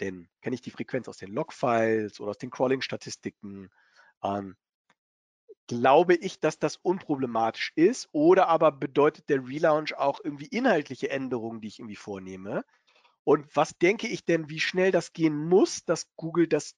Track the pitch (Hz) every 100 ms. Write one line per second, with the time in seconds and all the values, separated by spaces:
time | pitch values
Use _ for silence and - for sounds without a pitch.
0 | 98 92 85 _ 123 127 - - - 127
1 | - - 98 117 160 - 131 113 113 110
2 | 104 - 101 - 123 - 131 135 - -
3 | - - 104 - 101 98 95 _ _ _
4 | _ _ 98 101 98 92 _ _ _ _
5 | _ _ _ _ - - - 120 131 147
6 | 175 175 190 - 156 - 156 - 185 185
7 | - 135 123 113 113 - - - 185 262
8 | - 302 320 381 175 160 156 139 143 143
9 | 147 - - 135 127 147 165 151 151 147
10 | 139 - 156 143 147 208 262 170 139 127
11 | 139 139 131 123 113 113 107 - 117 98
12 | 107 95 92 95 98 165 - _ _ _
13 | _ _ - 165 - - 160 - 175 220
14 | 220 185 - 165 151 156 - 185 190 180
15 | - - 160 147 160 185 339 - - 160
16 | - - 160 170 160 147 -